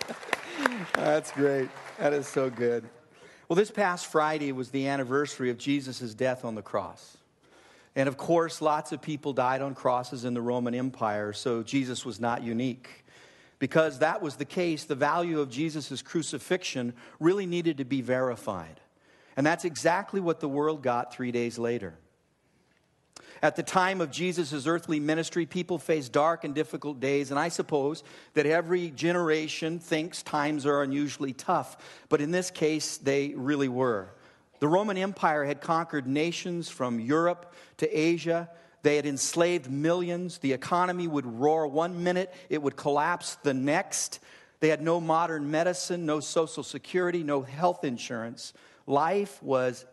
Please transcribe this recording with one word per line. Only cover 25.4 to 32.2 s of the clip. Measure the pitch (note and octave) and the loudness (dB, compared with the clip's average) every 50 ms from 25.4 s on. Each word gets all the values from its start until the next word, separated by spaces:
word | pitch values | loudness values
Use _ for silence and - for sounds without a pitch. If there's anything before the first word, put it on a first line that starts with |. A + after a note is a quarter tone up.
| E3 - | -2 -2
people | - F3+ F3 - F3+ D#3+ | -2 -4 -2 -2 -4 -4
faced | - - E3 D#3 C#3 A#2+ | 0 0 0 0 0 0
dark | A2 C#3+ D3 D#3+ E3 E3 - | 2 2 4 4 2 0 -4
and | D3+ C#3 | -4 -2
difficult | D3 D3+ D#3 - D3+ C3 D3 D3 B2 | -2 -2 -2 -4 -8 -6 -6 -6 -2
days, | B2+ C3+ C#3 C#3+ C#3+ B2 | 0 0 2 2 0 0
and | C#3 C#3+ | 0 0
I | D#3 F3 | 0 0
suppose | E3 - E3+ - D#3+ C#3+ C3+ C#3+ D#3 D#3+ - - - - - - - | -2 -4 -4 0 0 0 0 0 -2 -4 -10 -18 -20 -20 -14 -4 0
that | D#3 D3 | 2 4
every | D3 D#3 E3+ F3 E3 F3+ F3+ F3 E3+ | 4 4 2 2 2 2 0 0 -2
generation | C#3 A2+ C#3 E3+ F3 F3+ F3 D#3 D#3 D#3 D#3 D#3 - - E3+ D#3+ E3 F3 | -4 0 2 2 4 4 4 4 2 2 0 -2 -4 -4 -2 -2 -4 -4
thinks | E3 - E3+ D#3 D#3 F3+ - - | -2 0 0 0 0 -2 -6 -10
times | - - - D3+ C#3+ D3 D#3 D3 C3 D3 | -8 -2 0 0 2 2 0 0 2 2
are | C#3+ C#3+ C#3+ | 4 4 2
unusually | C3+ C3+ C#3+ D3 C#3+ B2 - C#3+ C#3 B2 | 2 0 0 0 -2 -2 -4 -6 -6 -6
tough, | - - - F#3 D#3 C3 - - - - - - - - - | -6 -2 0 0 0 0 -2 -10 -18 -20 -20 -20 -14 -4 0
but | D3+ D3+ | 2 2